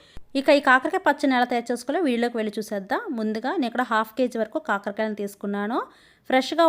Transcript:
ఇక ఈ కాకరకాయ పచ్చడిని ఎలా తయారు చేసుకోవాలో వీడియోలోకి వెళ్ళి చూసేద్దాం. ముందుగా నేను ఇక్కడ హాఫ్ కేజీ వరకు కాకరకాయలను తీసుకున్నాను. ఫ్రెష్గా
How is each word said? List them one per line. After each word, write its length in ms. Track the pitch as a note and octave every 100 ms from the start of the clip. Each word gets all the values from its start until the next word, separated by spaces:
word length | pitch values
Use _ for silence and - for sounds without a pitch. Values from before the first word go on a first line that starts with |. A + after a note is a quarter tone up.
| - - - C#4
ఇక 80 | C#4 C#4+
ఈ 20 | C#4
కాకరకాయ 340 | B3+ D#4 F#4 F#4+
పచ్చడిని 280 | F#4 C#4 B3+
ఎలా 80 | B3
తయారు 160 | A#3+ A#3+
చేసుకోవాలో 300 | A#3+ C4 D#4+ D4+
వీడియోలోకి 300 | A#3+ A#3+ A#3+
వెళ్ళి 140 | A3 G#3+
చూసేద్దాం. 420 | G#3 G3+ F#3+ E4 A4+ A#3
ముందుగా 320 | G#3+ A3 B3+ F#4
నేను 80 | A#3+
ఇక్కడ 140 | A#3+ B3
హాఫ్ 200 | A3 A3 -
కేజీ 200 | B3 A#3+
వరకు 160 | A3 D#4 -
కాకరకాయలను 500 | G3 G#3 G3+ A3 G#3
తీసుకున్నాను. 560 | G3+ - G3+ G3+ G#3 C#4+ B4+ - _ _ -
ఫ్రెష్గా 360 | C4 C4 D#4